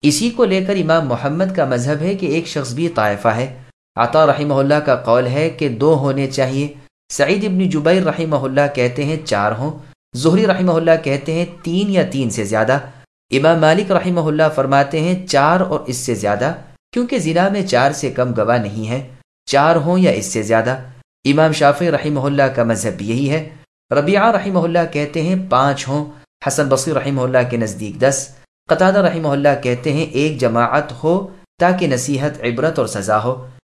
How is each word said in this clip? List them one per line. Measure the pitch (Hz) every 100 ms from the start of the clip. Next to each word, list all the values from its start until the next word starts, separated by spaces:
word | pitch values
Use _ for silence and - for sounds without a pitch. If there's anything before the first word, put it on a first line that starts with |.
اسی | 147 147 233
کو | 233
لے | 220 190
کر | 190 196
امام | 160 165 147
محمد | 120 143 156 190 185
کا |
مذہب | 139 123 127 151
ہے | 170
کہ | 196 175
ایک | 156 165
شخص | 151 127
بھی | 123 165
طائفہ | 165 107 101 117
ہے۔ | 110 131 - - _ _ -
عطا | 120 156 156
رحمہ | 143 147
اللہ | 135 139
کا | 147 147 123
قول | - 120 127
ہے | 135 160
کہ | - 147
دو | 113 143 156
ہونے | 139 135 139
چاہیے۔ | 135 131 135 147 - - _ _
سعید | - 143 202
ابن | 208 185 185
جبیر | 151 151 185
رحمہ | 180 151 160 147
اللہ | 131 131 143
کہتے | 135 123 123
ہیں | 143 156
چار | 156 101 104
ہوں۔ | 110 139 151 - _ _
زہری | 123 156 185 185
رحمہ | 185 185
اللہ | 165 165 160
کہتے | 143 139 139
ہیں | 160 170 -
تین | 165 175 202
یا | 190
تین | 156 135 123
سے | 117
زیادہ۔ | 101 107 110 135 123 - _ _ _
امام | 135 156 165
مالک | 156 170 196
رحمہ | 180 185 175
اللہ | 156 151 156
فرماتے | 151 135 139 139 160
ہیں | 165 185 -
چار | 139 143 180
اور | 185 151
اس | - 120
سے | -
زیادہ، | 110 101 101 135 175 - - _
کیونکہ | 240 240 262
زنا | 160 165 190
میں | 202
چار | 190 120 139
سے | - 139
کم | - 127
گواہ | 113 107 120
نہیں | 101 107 110
ہے، | 123 135 - _ _ -
چار | 139 151 170
ہوں | 151 180
یا | 185
اس | 101 101
سے | 117
زیادہ۔ | 107 113 117 131 - - _ _
امام | 135 143 160
شافعی | 151 143 147 175
رحمہ | 147 151 147
اللہ | 139 139
کا | 135 127
مذہب | 117 110 107 92
بھی | 101
یہی | 117 139
ہے۔ | 156 156 - _ _ _
ربیعہ | 135 147 196 220
رحمہ | 208 196 180
اللہ | 170 170 165
کہتے | 147 147 165
ہیں | 160 185 185
پانچ | 127 139 139 -
ہوں، | 143 147 - _ _ -
حسن | 135 143
بصری | 143 165
رحمہ | 143 139 139
اللہ | 127 127 123
کے | 120
نزدیک | 110 98 107 92
دس، | 127 139 - - _ _ _
قتادہ | 160 185 196
رحمہ | 180 165 156
اللہ | 139 143 135
کہتے | 123 123 151
ہیں | 143
ایک | 160 131 151 143
جماعت | 123 117 117 127 - 123
ہو | 156 180 196 - _ _
تاکہ | 175 185 170
نصیحت، | 127 127 135 147 143
عبرت | 117 117 151 160
اور | 113
سزا | 107 98 107
ہو۔ | 117 127 - - _